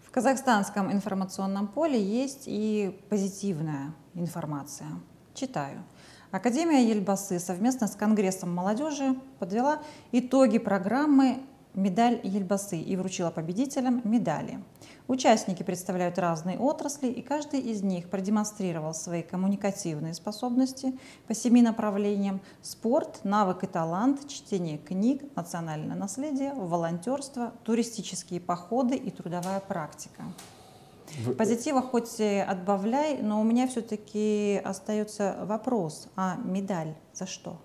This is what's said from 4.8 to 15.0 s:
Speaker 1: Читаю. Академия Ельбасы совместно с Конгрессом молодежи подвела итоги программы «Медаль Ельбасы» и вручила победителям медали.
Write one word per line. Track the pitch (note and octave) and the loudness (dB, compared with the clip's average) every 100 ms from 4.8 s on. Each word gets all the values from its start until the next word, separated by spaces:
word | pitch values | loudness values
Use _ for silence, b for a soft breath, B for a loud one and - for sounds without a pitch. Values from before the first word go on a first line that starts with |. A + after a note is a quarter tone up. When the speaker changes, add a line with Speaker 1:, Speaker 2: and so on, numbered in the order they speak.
| D3+ E3+ E3+ - - | -10 -12 -14 -20 -20
Speaker 1:
Читаю. | - C4 C4 C#3 - F3 B B B B | -8 -6 -4 -6 -8 -16 B B B B
Академия | F#3+ A#3 A#3+ E4+ D4 | -2 0 2 4 6
Ельбасы | A#3 G#3+ F#3+ F#3+ - F3+ | 6 4 2 -2 0 -4
совместно | F3 F3 A3+ C4 G3+ | -2 0 0 2 -2
с | |
Конгрессом | - G#3+ G#3+ F#3+ F#3 F3 | 0 2 4 4 0 -4
молодежи | F3 F#3 A3 D#4 C#4+ C4+ C4 - - | -2 0 0 -2 -2 0 0 -4 -10
подвела | F3+ G3+ C4 D4+ B B B | -4 0 2 0 B B B
итоги | A#3+ B3 C4 C4 A3 | 0 4 6 8 6
программы | A3+ G3 F3+ A#3+ D4+ C#4 C4 B3+ - - - | 2 0 2 2 6 8 8 4 -6 -20 -12
«Медаль | - G3 F3 A#3 A#3+ | 0 0 4 4 4
Ельбасы» | G3 G3 F#3 G3 G3+ E3+ | 0 -2 0 -2 0 -6
и | - F#3 | -2 -2
вручила | F#3 F#3 E3+ | -2 -2 -2
победителям | E3 D#3+ F3+ C4+ C#4 B3 B3 | -2 -4 -2 -2 0 0 0
медали. | G#3+ A#3 F3 D3+ - - - - B B | 2 2 2 -2 -4 -8 -12 -18 B B